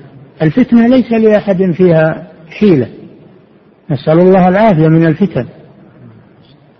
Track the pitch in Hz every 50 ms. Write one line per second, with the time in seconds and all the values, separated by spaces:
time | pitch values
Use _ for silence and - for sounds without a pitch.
0 | - - - - - - _ - 160 156 - 254 247 - 240 233 226 233 262 262
1 | 226 - 226 226 220 214 214 202 - 202 196 175 190 185 156 135 185 175 165 160
2 | 156 160 160 - - - - - - - - - 214 208 175 135 117 107 - -
3 | - - - - - - - - _ _ _ _ _ _ _ _ _ - 156 127
4 | - 151 156 170 180 185 190 190 180 185 180 202 220 226 185 151 160 160 160 165
5 | 165 165 151 - 196 185 - 135 117 - - - - - - - - - - -
6 | - 117 - - - _ _ _ _ _ _ _ _ _ _ _